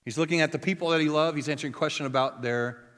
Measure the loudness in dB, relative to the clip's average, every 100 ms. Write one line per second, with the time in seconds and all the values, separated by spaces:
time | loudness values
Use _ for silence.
0 | -8 -2 0 2 2 0 -2 0 2 2
1 | 4 2 2 0 -2 -4 -4 -2 -2 -2
2 | -2 0 0 -2 -2 0 -2 -6 -18